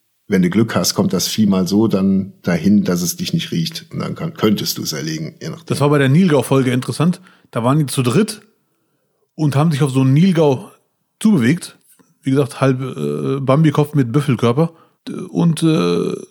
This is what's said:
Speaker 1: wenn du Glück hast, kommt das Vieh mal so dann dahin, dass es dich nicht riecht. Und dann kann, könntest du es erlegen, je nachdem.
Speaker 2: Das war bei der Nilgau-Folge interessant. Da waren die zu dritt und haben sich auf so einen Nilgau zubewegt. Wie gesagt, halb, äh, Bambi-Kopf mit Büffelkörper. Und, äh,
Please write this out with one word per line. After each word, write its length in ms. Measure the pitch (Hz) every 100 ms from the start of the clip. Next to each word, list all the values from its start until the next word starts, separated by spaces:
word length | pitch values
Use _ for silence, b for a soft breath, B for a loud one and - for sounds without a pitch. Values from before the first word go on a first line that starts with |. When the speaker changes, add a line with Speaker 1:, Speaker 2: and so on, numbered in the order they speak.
| _ _ -
Speaker 1:
wenn 140 | 98
du 80 | 87
Glück 260 | 98 117 -
hast, 200 | 90 -
kommt 180 | 98
das 140 | 92 -
Vieh 180 | - 104
mal 220 | 95 90
so 200 | 101 110
dann 460 | 98 98 95 95 -
dahin, 400 | - 85 98 104
dass 180 | 92 87
es 140 | 87 -
dich 180 | 90
nicht 180 | 82 -
riecht. 360 | 82 165 - -
Und 80 | -
dann 160 | - 82
kann, 180 | 82
könntest 440 | - 107 101 82 -
du 60 |
es 100 | -
erlegen, 420 | 76 78 - 156 -
je 80 | -
nachdem. 160 | 135 -
Speaker 2:
Das 140 | -
war 80 | 143
bei 80 | 147
der 120 | 135
Nilgau-Folge 640 | 151 190 143 - 135 127
interessant. 480 | 123 127 120 165 - b b b
Da 120 | 123
waren 160 | 120 151
die 60 | 135
zu 140 | -
dritt 380 | 120 139 220 - _ _ _ _ _ _ _ _ _ -
und 200 | 151 135
haben 160 | 170
sich 100 | 135
auf 100 | 143
so 100 | 131
einen 120 | 131
Nilgau 580 | 143 190 165 151 110 98 _ _ _ _ -
zubewegt. 580 | 220 185 117 175 - - _ _ _ _
Wie 80 | 139
gesagt, 300 | 135 131 -
halb, 200 | 135 127
äh, 580 | 131 - 73 76 135 139
Bambi-Kopf 540 | 127 143 156 151 147
mit 180 | 143 120
Büffelkörper. 640 | 147 139 113 120 123 165 - b b - - -
Und, 320 | 170 170 151
äh, 520 | 160 156 87 87 - - -